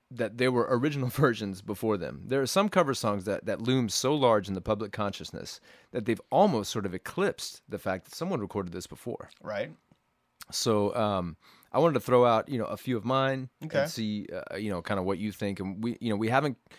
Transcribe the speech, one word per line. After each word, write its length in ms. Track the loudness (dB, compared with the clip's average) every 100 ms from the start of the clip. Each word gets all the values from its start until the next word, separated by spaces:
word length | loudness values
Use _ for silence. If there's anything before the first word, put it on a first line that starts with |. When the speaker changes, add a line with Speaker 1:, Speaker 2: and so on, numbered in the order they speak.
| -12
Speaker 1:
that 260 | -6 -4 0
there 140 | 2
were 160 | 4 2
original 380 | 2 2 0 -2
<laughs> 20 |
versions 540 | 2 2 2 -4 -6
before 340 | -6 -2 0 0
them. 280 | -2 -8 -2
There 120 | 0
are 40 | 2
some 240 | 2 4
cover 240 | 4 2
songs 320 | 2 0 0 -2
that, 200 | -4 -2
that 160 | -2
loom 280 | 2 2 2
so 240 | 0 0
large 340 | 4 6 4 2
in 60 |
the 80 | -2
public 300 | 0 -2 -2
consciousness 680 | -4 -4 -6 -10 -12 -12 -14 -20 -20 _
that 140 | 2 4
they've 160 | 0 2
almost 400 | 6 6 4 0
sort 140 | -2 -4
of 80 |
eclipsed 720 | -4 -6 -2 0 -2 -8 -12 -10
the 120 | -6
fact 260 | -4 -4 -6
that 80 |
someone 280 | -8 -4 -4
recorded 320 | -2 -4 -4
this 120 | -8 -10
before. 440 | -12 -10 -10 -12 _
Speaker 2:
Right. 300 | -6 -6 -6 -10 _ _ _ _ _ -20 -10
Speaker 1:
So, 420 | -4 0 2 2
um, 420 | 0 0 0 -4 -8 _ -20 _
I 80 | 2
wanted 160 | 2 2
to 40 |
throw 240 | 4 6 6
out, 220 | 4 2
you 100 | -4
know, 60 | -4
a 120 | -6
few 180 | -4 -2
of 100 | 0
mine 440 | 0 0 -2 -8 -12 -4
Speaker 2:
Okay. 140 | -2
Speaker 1:
and 100 | -2
see, 380 | -2 -4 -4 -6
uh, 240 | -10 -8 -6
you 120 | -4
know, 140 | -4
kinda 180 | -2 -2
what 160 | 0 -2
you 140 | -4
think. 280 | -4 -6 -4
And 240 | -6 -4
we, 140 | -4 -2
you 120 | -2
know, 40 | 0
we 140 | 2
haven't 280 | 2 2 -4 _